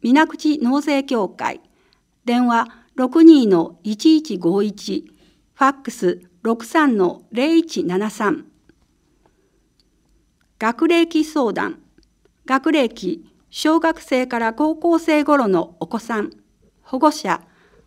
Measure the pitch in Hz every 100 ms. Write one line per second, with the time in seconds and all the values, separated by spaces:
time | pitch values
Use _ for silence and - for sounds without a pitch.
0 | 233 277 311 311 302 294 240 277 294 277
1 | 277 247 185 - - - _ _ _ _
2 | _ _ 233 240 247 233 226 - _ -
3 | 254 330 330 302 220 175 165 - 214 214
4 | 320 311 311 185 170 196 208 196 - -
5 | - _ _ _ _ - 269 277 - -
6 | 185 180 - _ 226 233 - 330 294 220
7 | 349 - _ 226 285 330 320 - 175 185
8 | 214 - 208 - - _ _ _ _ _
9 | _ _ _ _ _ _ _ _ _ _
10 | _ _ _ _ _ - 220 233 330 339
11 | 330 320 311 302 233 185 202 - _ _
12 | _ _ _ _ - 262 320 311 233 233
13 | 185 - - _ _ - 302 320 330 320
14 | - 254 254 240 226 226 311 311 339 330
15 | 330 302 294 285 220 170 165 - 165 226
16 | - 220 - - _ _ _ _ - 262
17 | 302 302 190 - _ _ _ _